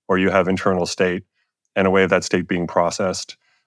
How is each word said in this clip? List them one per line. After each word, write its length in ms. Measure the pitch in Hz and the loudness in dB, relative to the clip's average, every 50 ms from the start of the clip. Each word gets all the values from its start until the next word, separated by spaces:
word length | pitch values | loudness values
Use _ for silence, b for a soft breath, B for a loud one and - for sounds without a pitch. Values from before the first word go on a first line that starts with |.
| _ - | _ -2
or 100 | 98 92 | 0 2
you 120 | 92 95 | 2 2
have 160 | 90 98 90 | 2 2 2
internal 400 | 87 95 90 - 101 95 90 87 | 2 0 0 0 0 0 0 -2
state 380 | 85 - - 95 90 87 92 - _ _ _ _ _ _ _ _ _ _ | -2 -2 -2 -2 -2 -2 -4 -8 _ _ _ _ _ _ _ _ _ _
and 140 | 101 95 95 | 0 0 2
a 20 | |
way 140 | 92 98 95 | 4 2 4
of 60 | 90 | 4
that 120 | 98 90 | 2 0
state 240 | - - - 92 85 | 0 0 -2 -2 -2
being 220 | - 92 87 87 82 | -2 -2 -4 -4 -2
processed. 680 | - 90 85 85 - - 101 92 92 - - - - - _ _ _ _ _ | 0 0 0 0 -2 -2 -2 -4 -4 -6 -10 -12 -16 -20 _ _ _ _ _